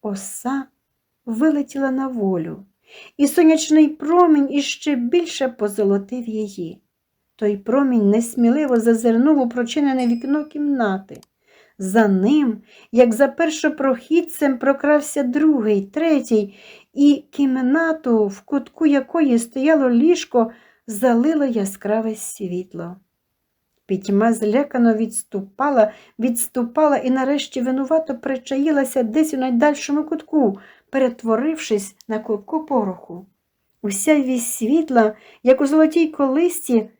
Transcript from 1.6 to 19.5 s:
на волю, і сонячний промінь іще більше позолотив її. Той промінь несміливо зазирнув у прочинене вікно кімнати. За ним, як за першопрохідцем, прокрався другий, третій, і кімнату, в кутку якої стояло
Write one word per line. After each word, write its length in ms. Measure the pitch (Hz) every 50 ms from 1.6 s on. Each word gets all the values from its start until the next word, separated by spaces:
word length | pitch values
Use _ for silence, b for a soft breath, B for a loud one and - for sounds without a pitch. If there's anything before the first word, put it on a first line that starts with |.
| 285 - - 277 269 269
на 160 | 262 262 269
волю, 580 | 269 254 233 202 190 185 175 160 165 160 - - _ _ _ B B B B B B B
і 100 | - 285
сонячний 600 | 277 - 359 339 320 320 311 - - 302 311 311
промінь 600 | 294 311 - 285 294 339 359 359 339 311 285 277 262
іще 440 | 277 285 277 - - - - 302 285
більше 520 | 247 240 240 359 349 339 320 - - 269
позолотив 800 | 254 240 - 208 208 196 208 208 196 196 196 196 - 247 254 233 233
її. 520 | 214 214 214 202 196 - 175 160 180 _ _ _ _ _ _ _ _ _ _ _ _
Той 220 | _ 220 208 208
промінь 520 | 196 196 - 233 277 277 262 247 226 208 196
несміливо 680 | 208 226 233 233 - 247 233 233 240 302 302 269 254 233
зазирнув 640 | 220 233 233 220 233 233 226 226 254 302 311 285
у 80 | 254 240
прочинене 580 | 233 247 240 240 - 311 285 277 262 262 247
вікно 380 | 240 240 233 247 262 277 302 294
кімнати. 760 | 302 - 294 294 294 285 262 226 202 190 196 - _ - - - _ _ b b b b b b b b b
За 280 | 190 190 190 233 220
ним, 540 | 202 196 185 190 226 294 302 285 240 214 196 b b b b b b
як 220 | - 233 254 240 220
за 140 | 226 285
першопрохідцем, 1300 | 269 - - 339 320 311 - - 302 311 - 269 269 262 240 - - 302 339 339 - - - 294 285 262
прокрався 680 | 240 - 277 277 277 - 285 302 294 285 - - 294 277
другий, 580 | 247 247 294 302 311 302 262 208 214 214 196
третій, 760 | 196 196 - 302 320 330 311 277 233 - 233 214 202 196 B B B B B B B B _
і 300 | - 285 294 285 277 - _
кімнату, 960 | _ - 285 269 254 254 247 247 269 320 330 320 320 320 - 254 233 220 214
в 140 | 202 196 -
кутку 440 | _ _ 285 277 269 - _ - 330
якої 540 | 302 285 277 269 - - 339 311 277 240 233
стояло 500 | 233 -